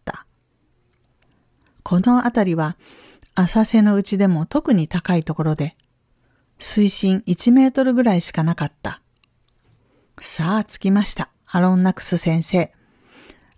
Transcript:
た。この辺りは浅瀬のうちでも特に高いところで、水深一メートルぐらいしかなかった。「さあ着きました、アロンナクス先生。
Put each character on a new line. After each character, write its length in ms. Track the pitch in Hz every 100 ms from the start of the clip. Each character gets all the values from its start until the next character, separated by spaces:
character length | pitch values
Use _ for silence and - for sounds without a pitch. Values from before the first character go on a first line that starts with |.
| -
た。 200 | - - _ _ _ _ _ _ _ _ _ _ _ _ _ _ _
こ 160 | - 180
の 220 | 240 247
辺 300 | 247 233 190
り 40 | 160
は 220 | 156 - _ - - _ _ -
浅 300 | 180 220 220
瀬 160 | 226
の 140 | 208 202
う 60 |
ち 160 | 196 196
で 120 | 196
も 160 | 160 165
特 280 | 294 302
に 140 | 202 156
高 300 | 175 - 175
い 60 |
と 120 | 156 156
こ 80 |
ろ 120 | 156 156
で、 200 | 147 _ _ _ _ _ _ _ _ -
水 300 | - 214 202
深 320 | - 190 190 -
一 260 | 180 240
メ 160 | 254 262
ー 40 |
ト 120 | 262
ル 100 | 262
ぐ 100 | 247
ら 120 | 233 175
い 60 |
し 100 | -
か 100 | -
な 140 | 160 170
か 100 | 147
っ 60 | _
た。 200 | - - _ _ _ _ _ _ _ _ _ _ _ -
「さ 380 | - - 160 214
あ 40 |
着 140 | 208 -
き 140 | 190
ま 140 | 202 202
し 80 |
た、 160 | - - _ _
ア 140 | 175
ロ 160 | 180 185
ン 80 |
ナ 100 | 185
ク 80 | -
ス 160 | - 170
先 240 | 170 165
生。 280 | 160 180 156 _ _ _ _ - - - _